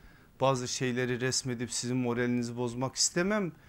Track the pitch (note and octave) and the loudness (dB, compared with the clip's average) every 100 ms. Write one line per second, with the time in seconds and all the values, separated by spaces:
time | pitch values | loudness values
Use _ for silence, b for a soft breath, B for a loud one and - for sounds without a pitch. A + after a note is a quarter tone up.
0 | B B B - C3 B2+ B2 - C3 B2 | B B B 0 2 2 0 -2 0 0
1 | B2 B2 B2+ - C3 A#2+ A#2+ - B2 B2+ | 0 0 0 0 -2 -4 -4 -4 -2 0
2 | B2 A#2 B2 B2 A#2+ A#2+ B2 A#2+ C3 - | 2 2 2 2 0 -2 -4 -2 -4 0
3 | - F3 F#3+ G#3+ F3 - | 0 2 2 2 -2 -6